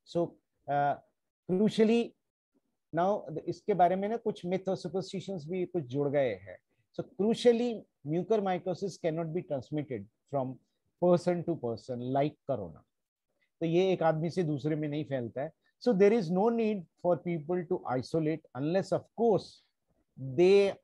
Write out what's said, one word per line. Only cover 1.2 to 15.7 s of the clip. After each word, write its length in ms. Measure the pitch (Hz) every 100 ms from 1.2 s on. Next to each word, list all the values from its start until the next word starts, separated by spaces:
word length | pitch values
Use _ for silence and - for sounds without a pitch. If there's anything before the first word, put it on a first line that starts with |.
| _ _ -
crucially 580 | 185 214 - 220 233 233 _ _ _ _ _ _ _ _ 156
now 440 | 185 208 - 156
इसके 340 | - 165 -
बारे 220 | 180 175 190
में 140 | 202
ना 80 | 233
कुछ 280 | 214 208 180
myth 240 | 185 190
और 60 | 185
सुपरस्टिशंस 720 | 185 190 185 190 - 190 147
भी 180 | 185 175
कुछ 180 | 180
जुड़ 260 | 123 135 143
गए 260 | 143 131 95
हैं। 220 | - - _ _ _ -
So 80 | -
crucially 720 | - 208 226 247 233 247 214 - _ 139
mucormycosis 840 | 165 180 220 196 180 185 175 196 - 170
cannot 200 | 160 165
be 180 | 175 170
transmitted 500 | - - 151 139 117 98 _ _ 143
from 100 | 131 127 _ _ _ -
person 320 | 175 175 180 175
to 200 | 165 143
person 400 | 120 110 - 120
like 380 | 123 135 151 151 -
corona। 280 | 123 87 73 _ _ _ _ _ _ _ -
तो 60 | 165
ये 280 | 170 190
एक 100 | 175
आदमी 260 | 160 156 165
से 140 | 180
दूसरे 320 | 160 147 147 151
में 120 | 151
नहीं 160 | 147
फैलता 380 | 147 135 117 123
है। 100 | 156 _ _